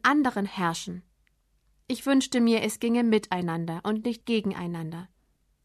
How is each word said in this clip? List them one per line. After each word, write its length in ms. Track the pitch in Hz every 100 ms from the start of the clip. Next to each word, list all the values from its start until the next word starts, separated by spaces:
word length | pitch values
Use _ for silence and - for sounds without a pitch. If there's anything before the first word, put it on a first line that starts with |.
anderen 420 | 254 302 262 208 196
herrschen? 560 | - 175 170 - 180 - _ _ _ _ _ _ _ -
Ich 180 | 254 269
wünschte 340 | 269 262 247
mir, 220 | 233 220
es 160 | 214 -
ginge 240 | 233 240
miteinander 760 | 233 214 - 180 175 165 170 165
und 200 | 208 214
nicht 200 | 240 226
gegeneinander. 840 | - 226 196 185 175 170 160 165 185 _ _ _ _ _